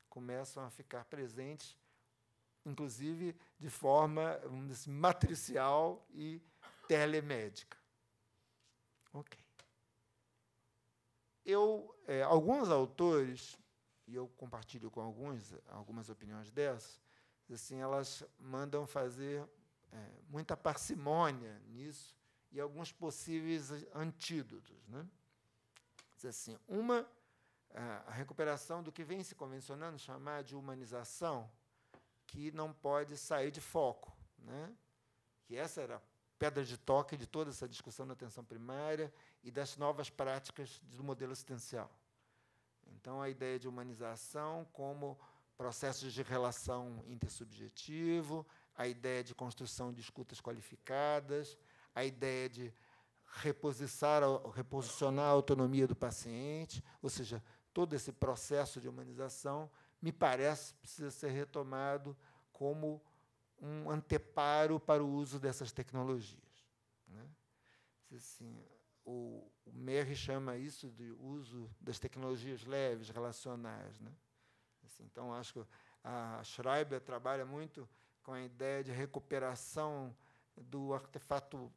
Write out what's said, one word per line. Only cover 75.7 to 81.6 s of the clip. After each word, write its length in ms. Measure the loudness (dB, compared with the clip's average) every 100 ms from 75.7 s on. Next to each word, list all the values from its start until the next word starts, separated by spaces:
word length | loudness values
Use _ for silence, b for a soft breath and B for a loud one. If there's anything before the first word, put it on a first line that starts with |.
| B B B
a 400 | -8 -6 -6 -6
Schreiber 560 | -8 -2 2 4 2 -2
trabalha 460 | -6 -4 -2 -2 -2
muito 420 | -8 -10 -12 -16 b b _
com 120 | -10
a 80 | -8
ideia 420 | -8 -4 -2 -2
de 80 | -2
recuperação 1200 | -4 -4 -6 -4 -2 0 -4 -6 -2 -2 -2 -6 -10 b b _ -20
do 380 | -10 -6 -2
artefato 800 | -2 -4 -10 0 0 0 -8